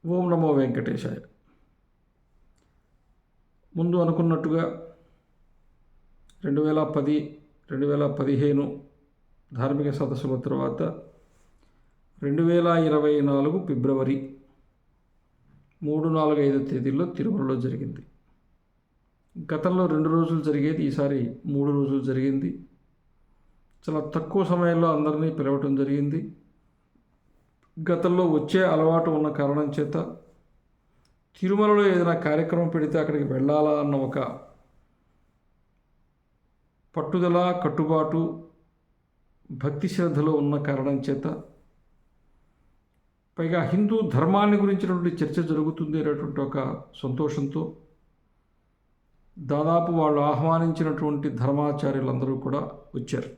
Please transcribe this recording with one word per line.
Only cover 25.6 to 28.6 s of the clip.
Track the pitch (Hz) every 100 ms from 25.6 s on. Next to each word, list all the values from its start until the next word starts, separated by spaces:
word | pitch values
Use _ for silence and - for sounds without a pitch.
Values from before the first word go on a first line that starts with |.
| 143 135
జరిగింది. | 135 139 143 165 - - _ _ _ _ _ _ _ _ _ _ _ _ _ -
గతంలో | 160 170 180 180 175
వచ్చే | 151 - 190